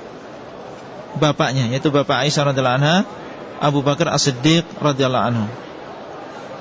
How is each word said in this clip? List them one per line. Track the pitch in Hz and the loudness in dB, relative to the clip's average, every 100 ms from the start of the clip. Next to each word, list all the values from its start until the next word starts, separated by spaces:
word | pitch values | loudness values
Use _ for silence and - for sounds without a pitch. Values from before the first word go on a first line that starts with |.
| - - - - - - - - - - - - | -16 -16 -16 -16 -16 -16 -14 -14 -14 -16 -8 0
Bapaknya, | 151 143 143 131 117 | 2 2 0 0 0
yaitu | 131 151 | 0 2
bapak | 143 135 131 143 | 2 2 2 2
Aisyah | 151 143 | 2 2
radhiyallahu | 135 131 123 | 2 2 4
anha, | 147 175 214 - - - - - | 4 4 2 -4 -14 -14 -14 -2
Abu | 151 143 | 2 2
Bakar | 135 143 165 | 2 2 2
As-Siddiq | 143 - 123 143 165 165 - | 2 0 2 4 4 2 0
radhiyallahu | 147 135 131 123 104 | 0 2 2 2 2
anhu. | 120 107 120 - - - - - - - - - - | 2 -2 -6 -14 -14 -14 -14 -14 -14 -14 -14 -14 -12